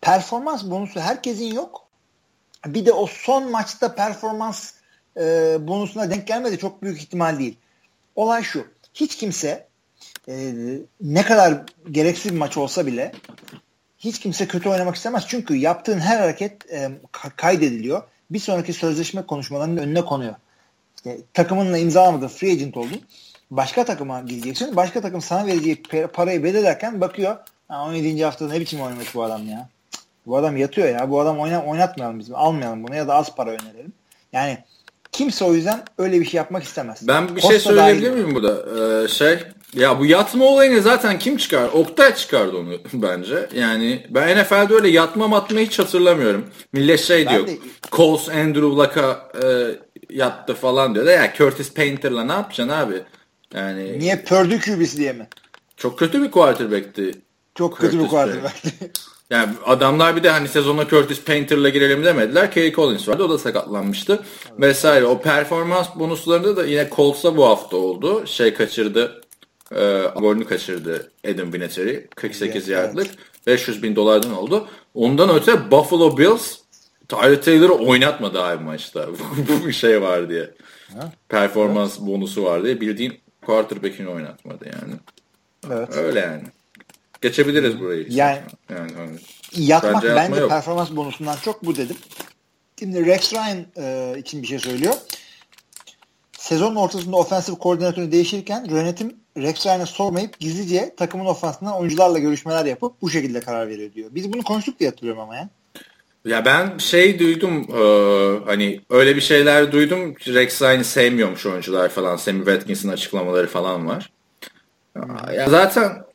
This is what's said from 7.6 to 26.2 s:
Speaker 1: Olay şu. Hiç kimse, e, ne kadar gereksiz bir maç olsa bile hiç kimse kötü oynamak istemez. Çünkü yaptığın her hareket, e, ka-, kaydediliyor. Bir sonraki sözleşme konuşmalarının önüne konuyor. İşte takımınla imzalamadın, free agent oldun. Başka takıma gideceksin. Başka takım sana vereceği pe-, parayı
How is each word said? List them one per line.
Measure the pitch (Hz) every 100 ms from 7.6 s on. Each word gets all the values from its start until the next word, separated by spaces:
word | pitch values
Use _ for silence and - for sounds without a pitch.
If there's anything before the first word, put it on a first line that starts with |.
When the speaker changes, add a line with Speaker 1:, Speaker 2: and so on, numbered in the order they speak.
| _ _ _ _ _ -
Speaker 1:
Olay | 220 233
şu. | 220 143 - _ _
Hiç | - 302 -
kimse, | 214 - 147 - - _ _ _ - - -
e, | 131 131 117 120 139 - _
ne | 156 160
kadar | 202 214 180 147 - - 170
gereksiz | 151 160 170 208
bir | 165
maç | 143 151
olsa | 139 185 143
bile | 120 143 - - - - - _ _ _ _
hiç | 220 -
kimse | 202 165 190
kötü | 175 196
oynamak | 185 180 175
istemez. | 226 240 -
Çünkü | 240 - 135
yaptığın | 156 - - 196
her | 170 233
hareket, | 175 151 202 202 -
e, | 151 135 135 -
ka-, | - 139 -
kaydediliyor. | 165 180 147 117 117 180 - _ -
Bir | 196
sonraki | 208 180 175
sözleşme | 165 165 156 160 190 180
konuşmalarının | 143 123 143 156 170
önüne | 143 165
konuyor. | 170 139 120 98 _ _ _ _ _ -
İşte | 123 117 -
takımınla | - 170 190 185 170
imzalamadın, | 170 175 185 151 131
free | - 190
agent | 165 139 123
oldun. | 120 214 - _ - _ _
Başka | 135 131 247
takıma | 240 160 139 127
gideceksin. | 127 120 123 131 277 180
Başka | 180 233
takım | 196 180
sana | - 180 208
vereceği | 170 160 151
pe-, | - 156 170
parayı | -